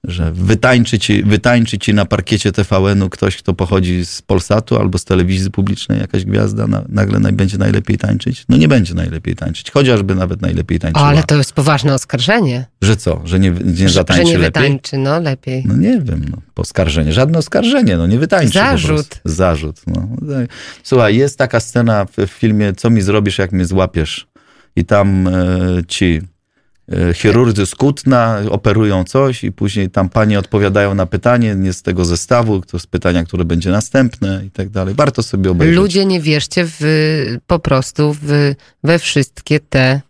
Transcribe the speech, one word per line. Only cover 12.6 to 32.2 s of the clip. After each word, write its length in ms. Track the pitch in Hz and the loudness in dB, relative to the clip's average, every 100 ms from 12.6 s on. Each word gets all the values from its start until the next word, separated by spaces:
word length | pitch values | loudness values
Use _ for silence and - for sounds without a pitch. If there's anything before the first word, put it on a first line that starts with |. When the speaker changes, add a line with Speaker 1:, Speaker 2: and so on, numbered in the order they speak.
| 127 _ | -8 _
Speaker 1:
Że 140 | 98 110 | 0 0
co? 240 | - 80 | 0 -4
Że 140 | 80 92 | -2 2
nie, 100 | 95 | 2
nie 260 | 87 92 85 | 0 -2 2
Speaker 2:
Że, 120 | 95 | 2
że 60 | |
Speaker 1:
zatańczy 300 | 92 90 92 | 2 2 2
Speaker 2:
nie 140 | 170 165 | 4 2
Speaker 1:
lepiej? 240 | 80 156 | 0 2
Speaker 2:
wytańczy, 360 | 143 135 - 139 | 0 -2 -4 -4
no 220 | 135 160 | -2 -2
lepiej. 440 | 160 131 - 127 131 | -2 -6 -6 -4 -2
Speaker 1:
No 100 | 120 | 0
nie 240 | 190 247 | 2 0
wiem, 240 | 127 78 73 | -2 -4 -6
no. 60 | - - - | -10 -12 -8
Oskarżenie, 560 | - - 85 76 76 | -4 0 0 0 0
żadne 260 | 80 135 165 | 2 2 0
oskarżenie, 580 | 151 - 233 277 214 87 | 0 0 2 2 2 2
no 100 | 85 | 2
nie 120 | 113 | 0
wytańczy 340 | 156 190 139 | 2 2 2
po 60 | 190 | 2
Speaker 2:
Zarzut. 300 | 240 240 151 | 2 0 0
Speaker 1:
prostu. 280 | 151 143 - | -2 -4 -8
Zarzut, 560 | 87 78 92 78 76 78 - | -6 0 0 0 -4 -8 -6
no. 220 | 85 95 127 156 135 120 - - - | -6 -6 -8 -6 -4 -6 -10 -20 -20
Słuchaj, 340 | - 127 107 110 | 0 2 4 4
jest 220 | 139 - | 2 0
taka 220 | 131 117 | 0 0
scena 440 | - 120 117 107 | 0 0 2 2
w, 120 | 95 - | -2 -4
w 140 | 101 | -6
filmie 420 | - 113 107 104 | 0 0 2 0
Co 180 | 92 113 | 0 2
mi 120 | 117 | 2
zrobisz, 360 | 95 107 101 92 | 2 2 0 -2
jak 140 | 95 | -2
mnie 120 | 92 | 0
złapiesz? 640 | 87 92 92 82 76 - - _ _ _ _ - | 0 0 0 0 -4 -6 -16 _ _ _ _ -4
I 80 | |
tam, 440 | 85 104 98 95 90 | 2 2 4 2 2
e, 40 | 92 90 92 92 90 85 | 0 0 0 0 -2 -4
ci, 320 | - 90 80 92 _ _ _ _ _ - | 0 0 0 -4 _ _ _ _ _ -8
e, 220 | 90 87 | -2 0
chirurdzy 520 | 85 110 110 123 101 95 | 2 2 4 2 0 -2
z 80 | |
Kutna 640 | - 139 143 135 127 113 107 104 | 0 -2 0 2 2 2 0 -2
operują 540 | 101 117 104 107 95 | -2 0 2 2 0
coś 400 | 90 135 135 123 | 0 0 0 -2
i 80 | 101 | -8
później 380 | - 101 101 95 | -4 -4 -2 -2
tam 180 | - 95 | -2 0
panie 300 | 113 107 101 | 0 2 0
odpowiadają 560 | 95 104 101 101 101 | 0 0 2 2 2
na 120 | 98 90 | 0 -2
pytanie, 480 | 92 120 120 113 | 0 0 2 0
nie 180 | 98 95 | 0 -2
z 100 | 90 | -2
tego 220 | - 92 | -4 -2
zestawu, 560 | 87 85 | 0 -2